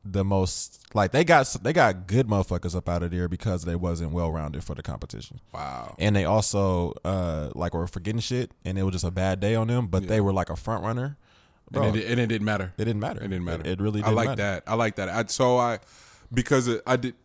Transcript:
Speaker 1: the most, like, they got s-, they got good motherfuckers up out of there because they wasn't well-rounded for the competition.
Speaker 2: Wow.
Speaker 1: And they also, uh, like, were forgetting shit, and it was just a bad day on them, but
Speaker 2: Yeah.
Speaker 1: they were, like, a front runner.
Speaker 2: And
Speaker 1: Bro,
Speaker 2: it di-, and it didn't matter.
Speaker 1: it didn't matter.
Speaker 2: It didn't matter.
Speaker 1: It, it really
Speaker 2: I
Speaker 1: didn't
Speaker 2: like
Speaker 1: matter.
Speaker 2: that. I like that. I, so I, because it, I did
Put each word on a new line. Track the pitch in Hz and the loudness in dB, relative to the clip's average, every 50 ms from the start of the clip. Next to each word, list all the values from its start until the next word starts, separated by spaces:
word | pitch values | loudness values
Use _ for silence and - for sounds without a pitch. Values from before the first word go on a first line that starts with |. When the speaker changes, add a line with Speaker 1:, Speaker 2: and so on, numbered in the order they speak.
| _ | _
Speaker 1:
the | 101 92 98 95 | -2 0 0 2
most, | 98 98 95 92 90 - - - - - - - - - | 4 4 2 2 2 0 -4 -6 -8 -12 -20 -20 -4 0
like, | 107 101 90 | 2 2 4
they | - 139 175 | 4 4 6
got | 170 170 147 | 8 6 6
s-, | 131 - - | 6 4 -4
they | - 92 - | -4 -2 0
got | 160 175 135 110 92 92 92 | 4 6 4 4 4 0 -4
good | 92 104 127 135 107 | 0 2 2 2 4
motherfuckers | 107 101 92 - 90 87 - 90 82 | 2 0 2 0 -2 -4 -2 -4 -4
up | 90 - - | -4 -2 -2
out | 87 85 | -2 -2
of | 87 87 | -2 -2
there | 85 87 90 85 | -2 -2 -2 -2
because | 87 87 - 110 92 85 80 | -4 -4 -2 -2 -2 -2 -2
they | 87 85 | -4 -4
wasn't | 87 90 87 85 82 85 76 | -2 -2 -2 -2 -2 -4 -4
well-rounded | 80 87 85 80 80 80 76 73 71 - | -2 -2 -2 -2 -2 -4 -6 -6 -8 -8
for | - - - | -8 -8 -10
the | 69 | -10
competition. | 73 - 67 - - - - 55 60 - - - - _ - | -8 -10 -8 -8 -10 -12 -12 -14 -14 -14 -18 -20 -20 _ -12
Speaker 2:
Wow. | - 76 69 65 64 58 - - - | -10 -10 -8 -10 -10 -12 -12 -6 0
Speaker 1:
And | 82 104 101 | 2 2 4
they | 98 90 | 4 4
also, | 78 104 110 101 - - 101 98 95 92 87 87 85 - - - | 4 4 2 2 2 0 2 2 2 2 0 -2 -2 -6 -6 -4
uh, | 85 98 95 90 85 80 78 76 - - | -2 -2 0 -2 -2 -2 -4 -6 -6 -4
like, | - 87 90 | -4 -4 -4
were | - 85 85 | -2 -4 -4
forgetting | 90 - 92 82 104 110 117 | -4 -6 -8 -6 -4 -4 -4
shit, | - - 123 123 - - _ _ _ | -4 -2 -2 -2 -4 -4 _ _ _
and | 92 92 95 | -6 -2 0
it | |
was | 95 95 | 0 0
just | 90 90 82 | 0 0 -2
a | 85 | -2
bad | 90 95 92 95 92 92 | -2 0 0 0 0 0
day | 98 104 113 | 0 2 2
on | 113 113 113 | 2 2 2
them, | 120 123 117 | 0 0 0
but | 92 90 92 | 2 0 0
Speaker 2:
Yeah. | 92 90 | 0 2
Speaker 1:
they | 110 110 | 2 4
were, | 101 98 95 | 4 4 2
like, | 95 87 - | 2 0 -2
a | 80 | -4
front | - - 110 113 98 82 | -6 -4 -4 -4 -2 -2
runner. | 110 117 123 127 143 147 _ _ _ _ _ _ _ _ _ _ - | -2 -2 -2 -4 -6 -8 _ _ _ _ _ _ _ _ _ _ -6
Speaker 2:
And | |
Speaker 1:
Bro, | - 139 135 110 | -2 0 2 2
Speaker 2:
it | |
di-, | 104 110 101 | 2 0 0
and | 117 120 120 | 0 0 2
it | 120 | 2
didn't | 107 113 107 104 | 2 0 0 0
matter. | 107 107 98 95 90 - | 0 0 0 -2 -4 -4
Speaker 1:
it | - 107 | -4 -2
didn't | 117 110 104 | -2 0 -2
matter. | 107 143 - - | -2 -4 -6 -6
Speaker 2:
It | - 98 | -6 -4
didn't | 95 90 87 | -4 -4 -2
matter. | 87 85 82 | -4 -4 -4
Speaker 1:
It, | 80 78 | -2 -4
it | 92 90 | -2 0
really | 101 107 104 104 | 0 0 0 2
Speaker 2:
I | 98 | 2
Speaker 1:
didn't | 113 107 | 2 2
Speaker 2:
like | 117 113 135 | 4 2 0
Speaker 1:
matter. | 131 101 | 0 0
Speaker 2:
that. | 101 101 95 82 - | -2 -2 -2 -4 -4
I | - 110 | -2 0
like | 113 117 110 104 | 0 0 0 0
that. | - 95 - | -4 -6 -2
I, | 87 117 113 | -2 -4 -2
so | 98 - - 135 123 123 123 | -2 0 2 4 4 4 4
I, | 120 120 113 104 - - - - - - - - - - | 2 2 -2 -4 -8 -18 -20 -20 -20 -20 -20 -20 -16 -2
because | 117 127 120 - 147 131 120 123 | -2 -2 2 4 4 4 4 2
it, | 117 107 - | -2 -2 2
I | 120 127 | 0 0
did | 127 123 127 - _ | 2 0 -4 -8 _